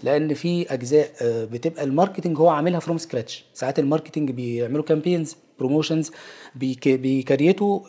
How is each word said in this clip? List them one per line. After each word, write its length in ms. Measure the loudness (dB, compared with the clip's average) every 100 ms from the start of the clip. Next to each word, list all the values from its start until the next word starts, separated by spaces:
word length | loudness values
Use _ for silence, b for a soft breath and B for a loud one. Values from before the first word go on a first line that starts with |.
لأن 300 | 0 0 0
في 400 | -2 -2 -2 -2
أجزاء، 360 | -4 2 4 4 -2
آه، 240 | -2 -2 -4
بتبقى 380 | -4 -4 -4
الماركتينج 540 | -2 2 2 0 -4 4
هو 100 | 4
عاملها 300 | 4 0 0
from 180 | -2 -4 -4
scratch. 260 | -6 -8 -14 -18
ساعات 260 | -8 -2 0
الماركتينج 520 | 0 0 -2 -4 -4
بيعملوا 520 | -4 -4 -4 -2 -2
كامبينز، 520 | 0 0 2 0 -2 -10 _ -6
بروموشنز، 520 | 0 0 0 -2 -2 B B B B -6
بيك-، 320 | -6 0 2
بيكريتوا، 880 | 2 2 0 2 4 4 4 0 -2